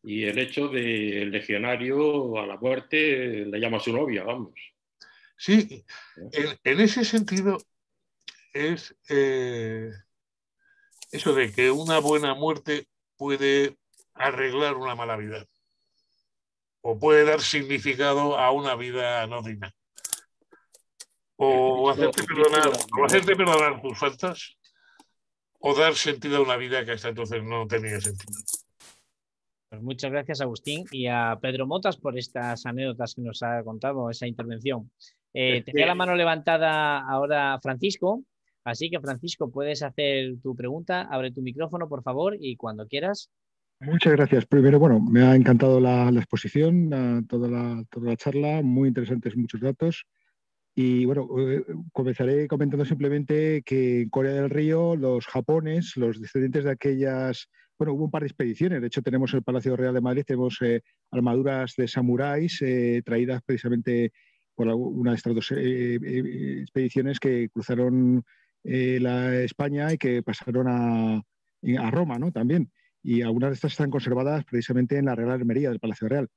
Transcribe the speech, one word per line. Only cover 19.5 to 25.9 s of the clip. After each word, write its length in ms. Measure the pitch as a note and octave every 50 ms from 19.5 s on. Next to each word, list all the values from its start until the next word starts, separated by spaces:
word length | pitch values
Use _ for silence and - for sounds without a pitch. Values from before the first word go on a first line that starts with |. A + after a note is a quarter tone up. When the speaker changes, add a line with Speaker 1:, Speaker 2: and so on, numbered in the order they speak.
| A2 G2+ F#2+ F#2+ _ _ _ _ _ - - - - - _ _ _ _ _ _ _ _ _ _ _ _ _ _ _ _ - _ _ _ _ _ _
Speaker 2:
o 480 | - C#3 C3+ C3 B2+ C3 C3 C3 B2+ C3
Speaker 1:
Cristo, 60 | C#3
Speaker 2:
hacerte 340 | C3+ C3+ D3 C3 B2+ - -
Speaker 1:
Cristo 180 | - D#3 D3+ D3+ D3+
Speaker 2:
perdonar, 180 | D3+ D3+ D3+ C#3+
Speaker 1:
era 340 | - - - - - C3+
Speaker 2:
o 20 | C#3+
hacerte 320 | D3+ F3+ G3 F3+ F#3+ F#3+
perdonar 460 | F3+ F#3+ F3 D#3+ D#3 D3+ D3 C#3+ A2+
tus 160 | C3+ C3 A#2 -
faltas 580 | D3 C#3+ C#3 - - F3+ E3+ - - - _ _ _ _ _ _ _ _ _ _ - _ _ _ _ _ _ _ _ _ _ _
o 160 | - C#3+ C#3+
dar 200 | D3 D#3 D#3+